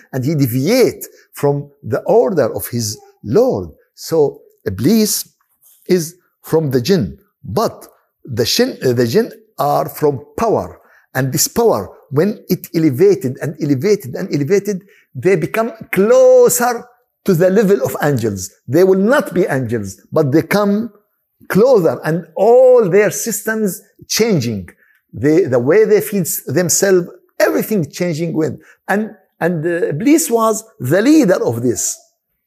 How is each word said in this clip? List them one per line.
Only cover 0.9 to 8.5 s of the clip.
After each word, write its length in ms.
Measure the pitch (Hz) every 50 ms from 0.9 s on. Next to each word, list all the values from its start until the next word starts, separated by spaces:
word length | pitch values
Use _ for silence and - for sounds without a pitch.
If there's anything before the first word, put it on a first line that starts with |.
| - - - - - _ _ _ _
from 380 | - - 143 143 143 143 143 _ _
the 200 | - 110 123 135
order 520 | - 165 185 226 262 247 196 151 117 107 -
of 140 | 104 - -
his 300 | - 120 113 104 104 - - _ _ _ -
Lord. 460 | 101 123 202 254 262 185 104 90 82 - _ _ _ _
So 460 | - - - 160 165 147 139 - - _ _ _ _ _ 110
Iblis 600 | 95 98 113 160 226 220 214 208 - - - - _ _ _ _ _ _ _ _ _ _ _ -
is 280 | 185 185 156 160 - _ _ _ _ _ _
from 260 | - - 160 160 139
the 100 | 127 127
jinn. 360 | 117 151 196 170 107 78 - - _ _ _ _ -
But 440 | 101 101 - - - - - - - _ _ _ _ _ _ _
the 220 | 139 120 107 117
shin-, 320 | -